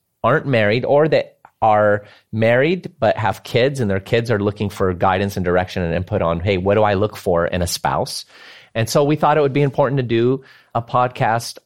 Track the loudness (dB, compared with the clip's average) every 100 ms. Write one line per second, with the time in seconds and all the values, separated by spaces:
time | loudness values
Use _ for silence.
0 | _ _ 0 0 0 2 2 0 2 2
1 | 4 0 -2 _ _ _ 2 4 4 2
2 | -4 -20 _ 0 2 4 2 -2 -6 -2
3 | 0 2 -2 -4 -4 0 0 0 -2 -2
4 | 0 -2 0 0 -2 -2 -6 -2 -2 0
5 | 0 0 -2 -2 0 0 0 -4 -4 -4
6 | -4 -2 -2 -2 -2 0 0 2 2 0
7 | -2 -4 -2 0 0 -2 -4 -4 -4 -4
8 | -4 -8 -16 -20 -20 -20 -10 -6 -2 0
9 | 0 0 2 2 2 0 0 0 0 0
10 | -2 0 0 -2 -6 -20 _ -8 -2 0
11 | 0 0 -2 -2 -4 -16